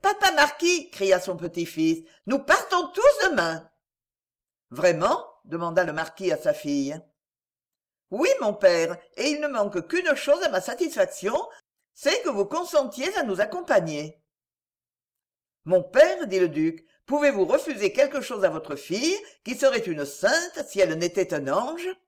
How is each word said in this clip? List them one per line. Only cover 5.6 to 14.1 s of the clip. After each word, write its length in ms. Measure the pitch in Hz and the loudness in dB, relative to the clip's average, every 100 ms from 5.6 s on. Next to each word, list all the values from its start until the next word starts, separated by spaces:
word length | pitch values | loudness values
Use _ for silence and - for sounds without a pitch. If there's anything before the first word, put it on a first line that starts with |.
| 170 165 | -2 0
le 80 | 170 | 0
marquis 400 | 151 160 - 185 | -2 -8 -4 -2
à 40 | 156 | 0
sa 160 | - | -2
fille. « 480 | 151 147 143 139 156 - _ _ _ _ _ _ _ _ _ _ | -2 -2 -2 -2 -8 -16 _ _ _ _ _ _ _ _ _ _
Oui, 180 | 202 349 539 | -2 0 2
mon 120 | 220 | 0
père, 460 | 208 190 170 165 170 _ - | 4 4 4 0 -4 _ -4
et 140 | 277 | -2
il 100 | 294 | -2
ne 60 | 294 | -4
manque 400 | 247 202 180 165 | -2 -2 -4 -4
qu'une 300 | 349 349 277 | -2 0 -2
chose 260 | - 302 | 2 0
à 60 | 349 | 2
ma 120 | 220 | -2
satisfaction, 800 | - - 330 240 185 - 190 269 453 - _ _ _ | -4 -4 -4 0 -2 -2 -4 -4 -6 -14 _ _ _
c'est 260 | _ 285 427 | _ 0 0
que 80 | 359 | 0
vous 140 | 214 | -2
consentiez 720 | 202 320 349 311 262 - 311 403 | -2 -2 0 0 0 -4 -4 -2
à 60 | |
nous 180 | 269 185 | -4 -2
accompagner. » « 800 | 208 359 349 233 165 147 151 | -2 -4 2 2 2 -6 -8